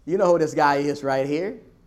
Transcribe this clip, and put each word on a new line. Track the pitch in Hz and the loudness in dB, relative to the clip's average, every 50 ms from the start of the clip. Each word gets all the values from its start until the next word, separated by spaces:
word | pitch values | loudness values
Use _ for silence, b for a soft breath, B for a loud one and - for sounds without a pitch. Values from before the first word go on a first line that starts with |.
| - | -10
you | 143 170 196 | -4 -2 2
know | 202 175 | 2 4
who | 175 165 | 4 4
this | 160 143 135 | 2 0 0
guy | 156 151 143 143 143 | 2 2 2 2 2
is | 143 147 143 147 139 | 0 -2 -4 -4 -4
right | 135 135 135 135 139 | -4 -2 -2 -2 -2
here. | 147 156 180 208 262 - - - _ _ _ | -2 -4 -4 -6 -8 -12 -16 -20 _ _ _